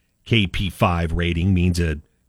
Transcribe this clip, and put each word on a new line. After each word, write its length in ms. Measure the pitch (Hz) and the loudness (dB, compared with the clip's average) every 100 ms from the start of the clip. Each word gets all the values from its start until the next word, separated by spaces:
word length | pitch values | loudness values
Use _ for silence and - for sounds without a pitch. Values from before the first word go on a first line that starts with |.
| _ _ - | _ _ -2
K 220 | 117 92 | 0 0
P 220 | - 95 | -2 -6
five 420 | - 98 85 85 | 0 0 0 -2
rating 420 | 82 87 85 92 | -2 -2 0 2
means 260 | 92 90 85 | 2 2 0
a 220 | 82 76 - _ | -2 -4 -10 _